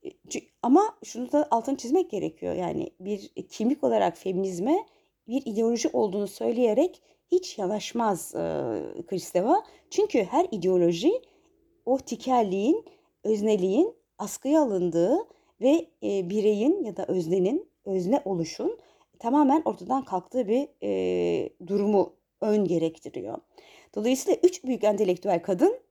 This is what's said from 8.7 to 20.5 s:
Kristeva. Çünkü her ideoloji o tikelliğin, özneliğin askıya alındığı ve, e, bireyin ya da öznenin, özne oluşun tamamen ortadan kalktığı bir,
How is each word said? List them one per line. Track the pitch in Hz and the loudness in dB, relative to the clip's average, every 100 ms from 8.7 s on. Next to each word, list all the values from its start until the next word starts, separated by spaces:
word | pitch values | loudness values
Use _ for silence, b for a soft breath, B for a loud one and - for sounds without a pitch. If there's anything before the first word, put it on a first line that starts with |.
| 107 64 50 - | -4 -8 -12 -8
Kristeva. | 185 - - 202 370 - B B | -8 -2 -2 2 0 0 B B
Çünkü | - 403 269 | 0 2 2
her | 185 269 370 | 2 0 0
ideoloji | 214 175 185 170 170 247 494 b b b _ _ _ - | 0 2 4 4 4 0 0 b b b _ _ _ -2
o | 262 | -2
tikelliğin, | - 247 - 254 214 190 214 403 - b b _ | -2 -8 0 2 2 0 2 0 -2 b b _
özneliğin | 208 214 208 208 185 208 392 - _ _ | -2 0 2 2 2 2 0 -2 _ _
askıya | 202 - 262 311 | -10 -8 2 2
alındığı | 285 190 175 165 175 311 453 b b b | 4 0 0 2 2 2 -2 b b b
ve, | 233 320 330 _ | 2 2 0 _
e, | 208 202 175 | -4 -4 -2
bireyin | 208 208 208 240 392 | 0 2 2 2 0
ya | 254 196 | -2 -6
da | - | -4
öznenin, | 185 160 190 180 285 453 _ | -2 0 2 2 0 -6 _
özne | - 190 175 277 | -6 -4 0 0
oluşun | - 185 160 - 262 466 b b b _ | 0 -4 -4 -4 -6 -6 b b b _
tamamen | 233 277 285 302 | 0 4 4 4
ortadan | 311 214 185 262 | 0 -6 -4 -6
kalktığı | - 185 180 254 | -4 -6 -4 -4
bir, | 208 | 0